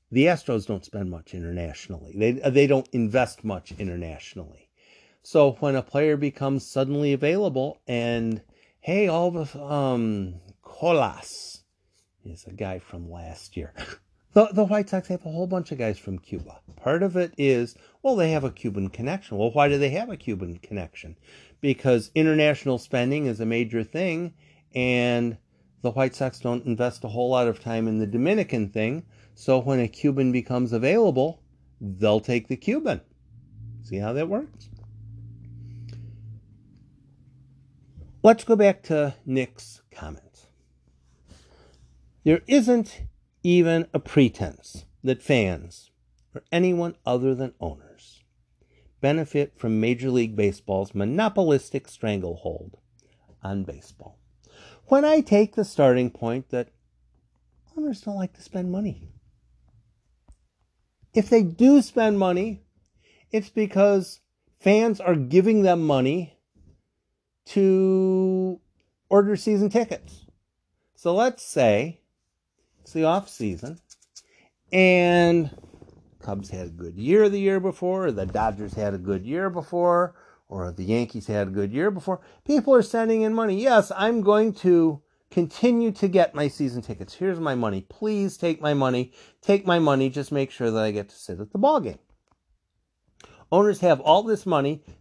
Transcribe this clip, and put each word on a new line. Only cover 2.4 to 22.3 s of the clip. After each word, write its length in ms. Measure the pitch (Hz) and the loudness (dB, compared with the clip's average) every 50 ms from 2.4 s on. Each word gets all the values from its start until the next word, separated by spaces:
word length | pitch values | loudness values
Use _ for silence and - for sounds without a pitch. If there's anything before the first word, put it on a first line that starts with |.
| 131 139 127 139 143 | -2 2 4 4 4
don't 220 | 139 139 131 131 - - | 6 4 0 0 -2 -2
invest 520 | 123 117 107 104 127 123 113 - - - | -2 -2 0 0 0 0 -2 -4 -8 -8
much 280 | 110 101 90 - - 87 - | -8 -8 -8 -10 -14 -12 -10
internationally. 920 | 107 95 87 87 87 82 78 73 - - - - 85 73 - - _ _ _ _ _ _ _ _ _ _ _ _ _ | -8 -8 -8 -8 -10 -10 -12 -14 -18 -18 -18 -18 -18 -18 -20 -20 _ _ _ _ _ _ _ _ _ _ _ _ _
So 300 | - - 160 147 139 127 - | 0 4 4 4 4 2 0
when 160 | - 143 135 | -2 -2 -2
a 60 | 131 127 | -2 -4
player 340 | - - 143 151 156 151 | -4 -2 0 2 2 2
becomes 500 | 143 143 147 139 - 139 139 139 135 - | 0 -2 -4 -4 -4 -4 -4 -4 -4 -6
suddenly 460 | - - 135 135 131 143 143 147 147 139 | -6 -4 -4 -2 -2 -2 -2 0 0 0
available 680 | 131 143 147 165 196 208 190 135 131 131 147 - - _ | 0 0 0 0 0 0 -2 -2 -2 -4 -4 -6 -12 _
and, 560 | - 123 120 117 117 117 117 113 113 113 107 - _ _ _ _ _ _ _ | -6 -4 -2 -2 -2 -2 -2 -2 -2 -4 -6 -8 _ _ _ _ _ _ _
hey, 280 | - - 170 196 214 185 | -8 -4 -2 0 0 0
all 280 | 160 165 175 180 170 | 0 0 0 -2 -2
of 180 | 170 156 143 - | -4 -8 -8 -10
a, 80 | 139 143 | -14 -10
um, 720 | 139 147 143 139 131 127 120 117 113 107 101 95 92 90 87 - - - _ _ | -6 -4 -2 0 0 0 0 0 -2 -2 -4 -6 -8 -10 -14 -18 -20 -20 _ _
Colas 1000 | - - - - 170 175 156 127 101 67 - - - - - - - - - _ _ _ _ _ _ _ _ _ _ _ _ _ | -20 -10 -4 0 0 2 2 2 0 -4 -8 -16 -18 -18 -18 -18 -20 -20 -20 _ _ _ _ _ _ _ _ _ _ _ _ _
is 200 | 95 82 82 - | -20 -20 -20 -20
a 60 | - 92 | -20 -12
guy 280 | 95 107 95 92 92 | -10 -10 -8 -8 -10
from 280 | - - - 90 85 82 | -12 -16 -16 -16 -16 -16
last 480 | 82 87 82 80 82 78 - - - | -16 -16 -16 -16 -18 -18 -20 -14 -12
year. 160 | 87 80 - - - | -12 -12 -12 -14 -16
<laughs> 60 | - - - - _ _ _ _ _ _ _ | -18 -18 -18 -20 _ _ _ _ _ _ _
The, 140 | 208 214 | 4 4
the 180 | 208 196 196 214 | 4 2 0 0
White 240 | 185 208 214 202 202 | 0 0 -2 -2 -4
Sox 180 | - 185 180 | -6 -8 -6
have 180 | - 180 180 - | -6 -8 -8 -8
a 60 | 165 | -10
whole 160 | 156 165 180 | -8 -6 -6
bunch 240 | 180 185 180 165 - | -4 -4 -6 -6 -8
of 80 | 160 131 | -8 -6
guys 180 | 120 110 104 | -4 -4 -4
from 220 | - - - 95 90 | -6 -8 -10 -10 -10
Cuba. 400 | - _ - 87 82 - - - _ - - | -10 _ -12 -12 -12 -14 -20 -20 _ -20 -20
Part 300 | - - 120 147 170 190 | -8 -4 -2 -2 0 -2
of 120 | 196 170 | -2 -2
it 160 | 180 180 165 - - | -2 -4 -4 -4 -2
is, 380 | 143 139 131 120 120 117 - - _ _ _ _ - | 0 2 2 2 0 -4 -8 -14 _ _ _ _ -2
well, 140 | 269 254 | 0 0
they 160 | 208 175 160 160 | 2 2 0 0
have 100 | 151 135 | -2 -2
a 80 | 131 | -4
Cuban 380 | - - - 120 98 101 98 95 | -6 -8 -8 -8 -6 -4 -6 -6
connection. 500 | - - 117 135 175 190 - - 117 98 | -6 -8 -8 -8 -8 -8 -10 -10 -4 -2
Well, 140 | 107 117 113 | -2 0 2
why 160 | 143 143 147 | 2 2 2
do 100 | 143 139 | 2 0
they 120 | 143 139 | 0 -2
have 200 | 131 175 226 247 | -2 -4 -6 -8
a 60 | 208 | -10
Cuban 420 | - - - 107 92 92 85 85 87 | -10 -8 -8 -8 -6 -8 -10 -12 -14
connection? 560 | - - 107 101 87 80 - - - 78 82 - _ _ - - - _ _ _ | -14 -12 -10 -10 -10 -10 -14 -18 -20 -20 -20 -20 _ _ -20 -20 -20 _ _ _
Because 500 | - 143 131 - - 135 123 117 107 - _ | -2 -2 -2 0 0 2 2 2 0 -2 _
international 600 | 156 156 156 | 0 2 2